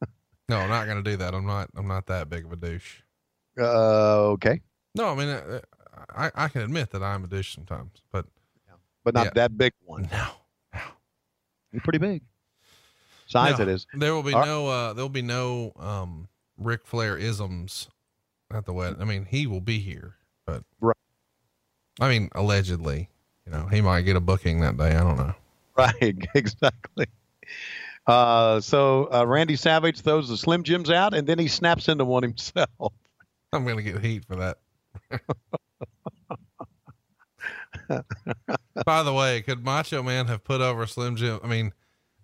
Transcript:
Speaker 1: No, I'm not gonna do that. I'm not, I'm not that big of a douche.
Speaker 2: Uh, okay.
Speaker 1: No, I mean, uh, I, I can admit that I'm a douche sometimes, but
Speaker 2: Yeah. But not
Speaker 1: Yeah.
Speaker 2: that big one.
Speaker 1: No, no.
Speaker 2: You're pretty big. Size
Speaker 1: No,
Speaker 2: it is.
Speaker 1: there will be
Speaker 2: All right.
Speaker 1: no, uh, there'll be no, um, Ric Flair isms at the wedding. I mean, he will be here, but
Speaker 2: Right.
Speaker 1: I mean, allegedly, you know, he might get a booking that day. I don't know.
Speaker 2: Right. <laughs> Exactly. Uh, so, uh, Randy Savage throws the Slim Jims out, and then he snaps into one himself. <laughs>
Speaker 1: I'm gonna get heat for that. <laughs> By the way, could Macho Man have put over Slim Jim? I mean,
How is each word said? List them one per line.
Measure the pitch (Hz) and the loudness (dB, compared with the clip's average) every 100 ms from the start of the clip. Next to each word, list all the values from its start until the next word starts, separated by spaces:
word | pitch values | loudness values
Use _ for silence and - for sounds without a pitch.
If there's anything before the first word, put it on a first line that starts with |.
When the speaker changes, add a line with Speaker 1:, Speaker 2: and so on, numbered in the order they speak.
| - _ _ _ - | -14 _ _ _ -4
Speaker 1:
No, | 110 | -2
I'm | 95 | 0
not | 113 107 | -2 -2
gonna | 104 | -4
do | 101 101 | -4 -4
that. | 90 | -4
I'm | 92 98 | -4 -4
not, | 101 92 - | -4 -6 -8
I'm | 98 | -6
not | 95 - | -4 -4
that | 92 76 | -6 -6
big | 85 82 | -10 -10
of | |
a | 85 | -10
douche. | 85 85 - - _ _ _ _ _ - | -8 -8 -12 -20 _ _ _ _ _ -4
Speaker 2:
Uh, | 120 117 110 107 107 107 104 | 2 4 6 6 6 6 4
okay. | 101 113 151 - _ _ | 4 2 0 -2 _ _
Speaker 1:
No, | 214 220 | -4 -2
I | |
mean, | 139 143 | -2 -4
uh, | 131 73 120 - _ _ - - | -6 -8 -12 -14 _ _ -20 -14
I, | - 156 | -6 -6
I | - 151 | -2 -4
can | 131 | -2
admit | 110 160 120 | -4 -4 -4
that | 98 | -4
I'm | 98 101 | -4 -6
a | 90 | -6
douche | 95 92 | -6 -6
sometimes, | - - 71 - - _ | -10 -12 -12 -12 -18 _
but | 98 - _ _ _ _ | -8 -8 _ _ _ _
Speaker 2:
Yeah. | 87 _ _ | _ _ _
But | 120 | 2
not | 117 113 | 4 4
Speaker 1:
Yeah. | |
Speaker 2:
that | 117 120 107 | 4 2 4
big | 127 - | 0 0
one. | 90 80 90 | -10 -10 -6
Speaker 1:
No, | 104 - - _ _ _ | -4 -6 -8 _ _ _
no. | - - - _ _ _ _ _ _ _ | -14 -14 -18 _ _ _ _ _ _ _
Speaker 2:
You're | 113 | -8
pretty | - 160 | -2 -2
big. | 190 180 - _ _ _ _ _ _ _ _ _ - | -2 -4 -10 _ _ _ _ _ _ _ _ _ -2
Size | 123 139 127 | 2 4 4
Speaker 1:
No, | |
Speaker 2:
it | 95 | 2
is. | 95 - | 0 -4
Speaker 1:
there | 143 151 | -4 -2
will | 160 | 0
be | 143 | 2
Speaker 2:
All | 123 | 2
right. | 147 | 2
Speaker 1:
no, | 151 143 | 0 -2
uh, | 127 117 | -2 -4
there'll | 110 135 | -6 -6
be | 135 | -4
no, | 120 123 127 123 113 - | -4 -2 -2 -4 -6 -10
um, | 92 101 90 80 92 _ _ - | -8 -6 -6 -10 -14 _ _ -8
Ric | 110 117 - | -4 -4 -4
Flair | 120 110 82 | -4 -2 -2
isms | 110 104 98 90 90 - - _ _ _ _ _ - | -4 -4 -4 -6 -8 -12 -14 _ _ _ _ _ -10
at | 110 95 | -8 -6
the | |
wedding. | 90 90 80 | -4 -4 -4
I | |
mean, | 107 98 92 | -4 -4 -4
he | 135 143 | -2 -2
will | 95 | -4
be | 95 113 | -2 -4
here, | 98 78 - - _ _ - | -4 -10 -14 -20 _ _ -10
but | 76 - _ | -8 -10 _
Speaker 2:
Right. | 113 113 _ _ _ _ _ _ _ _ _ - | 0 0 _ _ _ _ _ _ _ _ _ -2
Speaker 1:
I | 131 | 2
mean, | 117 98 | 2 0
allegedly, | - 101 101 92 87 80 73 92 _ _ _ - | 0 2 2 2 -2 -2 -4 -6 _ _ _ -10
you | |
know, | 78 90 | -6 0
he | 104 | 2
might | 98 90 | 4 4
get | 92 92 | 4 2
a | |
booking | 87 95 87 82 | 4 2 2 2
that | 78 62 | 2 2
day. | 80 78 | 4 4
I | |
don't | 90 65 | 4 2
know. | 69 - _ _ _ - | 0 -4 _ _ _ 4
Speaker 2:
Right. | 123 110 117 92 90 | 4 4 2 2 0
<laughs> | |
Exactly. | 143 113 - 226 - - - 143 _ _ _ - - - - - - - | 0 0 2 0 0 -6 -4 -4 _ _ _ -18 -16 -14 -14 -14 -2 4
Uh, | 120 120 117 113 110 | 6 8 6 6 4
so, | - 143 139 135 139 | 4 4 6 4 4
uh, | 123 120 | 2 4
Randy | 139 160 | 4 2
Savage | 143 165 160 165 - | 2 4 4 2 0
throws | 160 156 131 | 2 2 2
the | 110 | -2
Slim | - 175 | 0 0
Jims | 151 175 156 | 2 0 2
out, | 170 202 | 2 2
and | 185 143 | 2 0
then | 165 | 2
he | 160 | 0
snaps | - 170 165 - | 0 2 2 2
into | 151 127 | 0 2
one | 127 | 2
himself. | 123 110 - 180 139 - 110 - _ _ | 0 -4 -6 -2 -2 -2 -6 -6 _ _
<laughs> | _ _ _ | _ _ _
Speaker 1:
I'm | 151 123 | -4 -2
gonna | 113 | -4
get | 104 95 | -4 -4
heat | 113 110 | -4 -4
for | - 92 | -6 -6
that. | 92 - _ _ _ - - | -6 -6 _ _ _ -20 -12
<laughs> | 123 - - _ - _ - 120 _ - - - - _ - - _ _ - _ _ _ _ - - - - - 131 - - - - - - _ - | -10 -8 -10 _ -10 _ -18 -18 _ -18 -16 -14 -16 _ -20 -20 _ _ -20 _ _ _ _ -14 -14 -16 -14 -8 -8 -8 -10 -10 -10 -6 -8 _ -6
By | 147 160 | -2 0
the | 147 | 0
way, | 135 135 120 | 0 0 -2
could | 104 123 | -4 -6
Macho | 123 143 160 147 | -4 -4 -4 -6
Man | 127 127 123 | -4 -2 -2
have | 113 | -4
put | - 131 | -4 0
over | 127 117 110 | 0 -2 -4
Slim | - 120 117 | -4 -4 -2
Jim? | 120 110 | -4 -4
I | 120 | -4
mean, | 113 107 - _ _ _ _ | -2 -2 -6 _ _ _ _